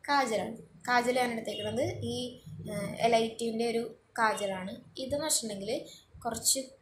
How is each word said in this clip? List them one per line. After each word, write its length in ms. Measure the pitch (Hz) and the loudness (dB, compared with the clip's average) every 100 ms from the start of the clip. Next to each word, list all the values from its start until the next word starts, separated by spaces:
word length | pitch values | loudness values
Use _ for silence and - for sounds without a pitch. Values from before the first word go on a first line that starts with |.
കാജലാണ്. 520 | - 285 254 214 196 226 - - - | 2 2 4 0 -2 -8 -14 -12 2
കാജൽ 280 | 247 240 254 | 4 4 2
ഞാൻ 120 | 240 233 | 2 0
എടുത്തേക്കുന്നത് 480 | 214 214 208 220 330 - 233 | -4 -4 -2 0 0 -2 -4
ഈ, 20 | 247 247 - - - - | -4 -6 -8 -14 -12 -6
ഏഹ്, 180 | 208 202 - 233 | -4 -4 2 4
എലൈറ്റിൻ്റെ 600 | 226 226 226 233 220 233 | 6 4 0 -4 0 0
ഒരു 100 | 226 233 - _ - | 0 -2 -10 _ 2
കാജലാണ്. 540 | 220 190 202 190 185 233 - - | 2 2 -2 -2 -6 -10 -14 -10
ഇതെന്ന് 240 | 262 285 311 | -2 -2 2
വെച്ചിട്ടുണ്ടെങ്കിൽ 440 | - 220 196 196 294 - - _ - | 0 0 -4 -4 -4 -6 -18 _ -8
കുറച്ച് 360 | 240 226 - 269 254 - | -4 0 2 2 -2 -16